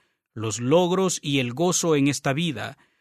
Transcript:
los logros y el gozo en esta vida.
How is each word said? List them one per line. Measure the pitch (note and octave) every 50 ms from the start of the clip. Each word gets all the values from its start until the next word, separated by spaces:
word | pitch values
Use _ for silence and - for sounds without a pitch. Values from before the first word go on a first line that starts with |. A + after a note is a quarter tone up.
| _ _ _ _ _ _ -
los | A2+ G#2+ A2+ G2+ G#2
logros | A#2+ B2 D3+ F3 F3+ E3+ F3+ F#3 F#3+ F#3 - -
y | - D3+ C#3 C#3
el | B2+ A#2+ A#2
gozo | C3 E3+ F3+ E3 - - E3+ D#3
en | C#3+ C#3 C#3+
esta | C3+ - - D3 C3+
vida. | C#3+ F3 E3+ C3 - A2 A2 - - _ _ _ _